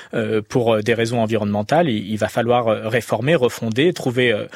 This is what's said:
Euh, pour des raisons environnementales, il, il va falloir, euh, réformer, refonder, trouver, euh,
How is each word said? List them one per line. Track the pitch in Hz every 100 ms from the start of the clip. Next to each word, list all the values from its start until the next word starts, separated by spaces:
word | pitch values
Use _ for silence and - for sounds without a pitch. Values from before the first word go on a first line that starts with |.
| -
Euh, | 131 110 110 104
pour | 131 117 110
des | 107
raisons | 113 113 120
environnementales, | 110 113 104 104 107 151 175
il, | 107 95
il | 107
va | 107
falloir, | - 117 120 113
euh, | 107 110
réformer, | 117 - 110 123
refonder, | 165 123 - 117 110 160
trouver, | 170 139 120 123
euh, | 107 104